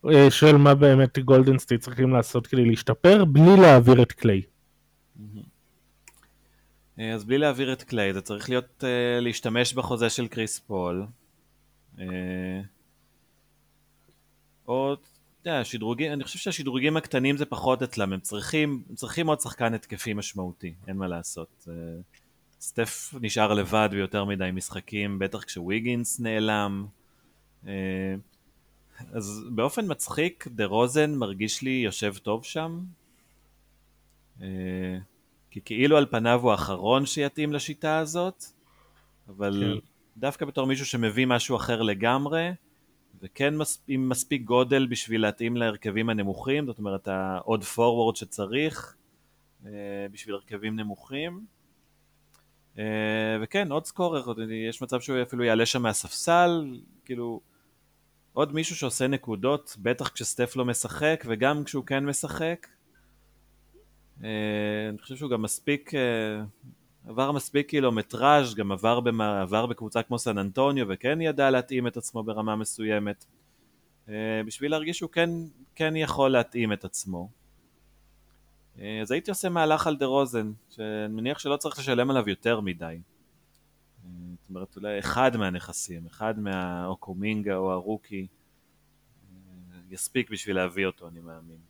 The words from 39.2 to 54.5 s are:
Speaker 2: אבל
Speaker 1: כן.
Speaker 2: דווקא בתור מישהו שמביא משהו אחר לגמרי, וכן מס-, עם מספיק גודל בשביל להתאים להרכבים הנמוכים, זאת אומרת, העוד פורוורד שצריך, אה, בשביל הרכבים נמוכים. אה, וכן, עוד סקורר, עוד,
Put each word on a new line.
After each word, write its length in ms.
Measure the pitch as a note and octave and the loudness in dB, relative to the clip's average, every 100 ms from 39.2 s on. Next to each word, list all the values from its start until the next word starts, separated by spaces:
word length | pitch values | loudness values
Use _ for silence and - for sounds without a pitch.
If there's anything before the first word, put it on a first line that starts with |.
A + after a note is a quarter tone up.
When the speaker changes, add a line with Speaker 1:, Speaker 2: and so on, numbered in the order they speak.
| - | -20
Speaker 2:
אבל 520 | F#2+ G2+ G2+ G#2 G#2 | -6 -4 0 -2 -4
Speaker 1:
כן. 80 | - _ _ - | -10 _ _ -6
Speaker 2:
דווקא 280 | B2+ - | -6 -2
בתור 220 | C#3+ C#3 C3 | -4 0 -2
מישהו 200 | C3+ C#3 | -2 -2
שמביא 400 | A#2+ A2+ G#2+ B2+ | 0 0 2 2
משהו 300 | B2 - A#2+ | 2 2 -2
אחר 260 | - A#2 | 0 0
לגמרי, 680 | A2 G2 A#2 C3 C#3+ D#3+ E3+ F3+ _ _ _ _ _ - | 0 0 0 0 0 -4 -4 -6 _ _ _ _ _ -20
וכן 340 | F#2+ - C#3 D3+ | -20 -2 -2 -2
מס-, 260 | D3+ - - | -4 -6 -4
עם 200 | C3+ B2+ | -2 0
מספיק 340 | B2 - C#3+ | -2 -2 -4
גודל 440 | A2+ B2 B2+ C3+ C3 | 0 2 4 2 0
בשביל 360 | A#2 - A2+ | -4 -4 0
להתאים 340 | G#2+ G#2 A#2 A#2+ | 0 0 -4 -2
להרכבים 540 | A#2 G#2 A2 G2+ A2+ | -2 -2 -4 -2 -2
הנמוכים, 560 | A2 G2+ F2+ C3 C#3+ C#3+ | -2 -4 -6 -4 -2 -4
זאת 120 | A2+ | -8
אומרת, 300 | G#2 G2 G2+ | -6 -6 -4
העוד 560 | F#2+ F#2+ F#2 G2 A2 | -4 -4 -6 -2 -4
פורוורד 520 | F#2+ - A#2 A#2 A#2 A2 | -4 0 0 2 0 -2
שצריך, 800 | G2 - G2 B2 D#3 - - _ _ _ _ _ _ _ G2+ | -10 -10 -6 -4 -4 -6 -16 _ _ _ _ _ _ _ -20
אה, 40 | G#2 G2+ G2+ G2+ | -14 -12 -10 -10
בשביל 220 | G2+ - | -14 -12
הרכבים 420 | G2 _ G#2+ A2 A2 | -12 _ -10 -8 -6
נמוכים. 680 | G#2+ G2 - C3+ D#3+ F3+ A3 _ _ _ _ _ _ _ _ _ _ _ _ - | -8 -10 -12 -10 -10 -12 -20 _ _ _ _ _ _ _ _ _ _ _ _ -10
אה, 600 | G#2+ G#2+ G#2+ A2 A2 A2 | -6 -4 -4 -2 -2 -4
וכן, 300 | A2 G3 G3 | -4 -4 -4
עוד 140 | C#3+ D#3 | -4 -8
סקורר, 380 | - F3+ D#3 | -6 -4 -4
עוד, 140 | B2 A2 A2+ | -6 -8 -8